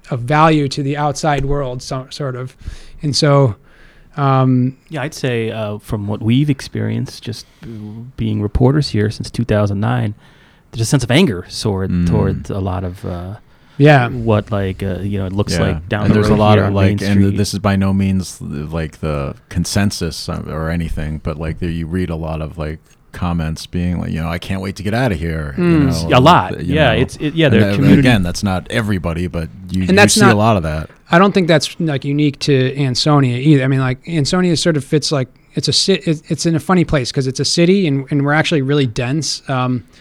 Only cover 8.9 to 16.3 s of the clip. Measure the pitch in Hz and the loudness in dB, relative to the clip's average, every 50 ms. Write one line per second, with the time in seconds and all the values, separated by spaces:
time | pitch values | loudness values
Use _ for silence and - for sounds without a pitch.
8.9 | - 107 104 107 - - 120 - - - 120 - 107 104 104 98 101 98 107 117 | 0 0 0 0 -2 -6 -10 -10 -6 -4 -2 0 2 0 2 0 0 -2 -2 -2
9.9 | 123 123 117 107 107 - _ - _ _ _ _ _ _ _ _ - 120 110 - | -2 -2 -2 -4 -6 -10 _ -20 _ _ _ _ _ _ _ _ -6 -4 -2 0
10.9 | - 139 - 107 120 156 196 160 98 87 - - - - - 113 98 95 95 92 | 0 0 2 2 4 4 4 4 2 -4 -8 -10 -10 -6 -4 -2 -2 -2 -2 -2
11.9 | 90 87 87 87 82 104 98 95 92 67 - - 104 98 95 98 90 95 92 90 | 0 0 2 2 2 2 2 2 0 -4 -6 -8 -6 -4 -4 -4 -4 -4 -6 -6
12.9 | 90 98 - 95 90 87 87 92 104 - - _ _ _ _ _ - - 139 151 | -8 -8 -10 -10 -8 -8 -10 -10 -12 -14 -16 _ _ _ _ _ -2 4 6 6
13.9 | 147 135 120 117 131 123 113 113 107 104 101 - 110 101 98 95 92 - 98 95 | 6 6 4 2 -4 -4 0 2 2 2 2 0 -4 -2 -2 -4 -4 -4 -4 -6
14.9 | 92 90 92 101 101 98 98 92 92 101 104 - 92 85 80 80 - 78 - - | -4 -4 -4 -4 -4 -4 -4 -4 -2 -2 -2 0 0 0 0 0 0 -2 -4 -4
15.9 | 107 104 104 101 104 107 104 107 | -4 -2 2 2 4 4 4 4